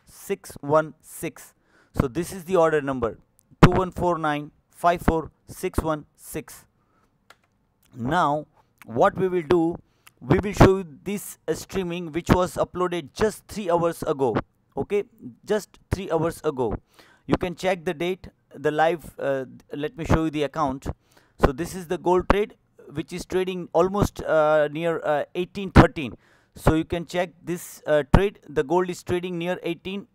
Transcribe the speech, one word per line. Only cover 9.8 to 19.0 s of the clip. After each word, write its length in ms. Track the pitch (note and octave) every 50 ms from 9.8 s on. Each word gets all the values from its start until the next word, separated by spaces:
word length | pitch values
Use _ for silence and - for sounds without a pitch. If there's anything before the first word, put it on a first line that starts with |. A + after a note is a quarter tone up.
| - _ _ _ _ - - _
we 180 | - B2 E3 G3
will 160 | F#3 G#3 F#3+
show 240 | - - G3 F#3+ F#3+
you 80 | F#3+ D#3+ C#3+ - -
this, 320 | F3+ G3+ F#3+ - - - - _
uh, 60 | - -
streaming 580 | - - - - F#3+ F#3 F3 E3+ F3+ F3 D#3+ D3
which 180 | E3+ F3 -
was 240 | - F3+ F3+ E3 -
uploaded 580 | - D#3 - - F3 F3+ F3+ F3 F3 D3 B2+ -
just 340 | - G#3+ A3 - - - -
three 200 | - G3 G#3+ E3
hours 340 | E3+ E3+ D#3+ - - - -
ago. 300 | - D#3+ C3+ C3+ B2 G#2 - - _ _ _ _ _ -
Okay, 300 | C#3 C3+ - G3 G#3 G3 - _ - - B2+ A2+ _ -
just 340 | - G#3 G#3+ - - - - _ _
three 200 | - F3+ G3 -
hours 300 | E3 D#3+ D#3 E3+ D#3+ - -
ago. 320 | D#3 D3 B2+ B2+ G#2+ G#2 - - _ _ - - _ _ _ _
You 100 | - C#3
can 180 | - - F3+ E3+
check 300 | - - F#3 G3 F3+ D3+
the 80 | - D3+
date, 360 | C#3+ E3+ F3 F#3+ F#3 - - - _ _ _ -
the 160 | D3 C#3 D3+
live, 440 | D3+ D3+ D#3 E3 F3 D#3+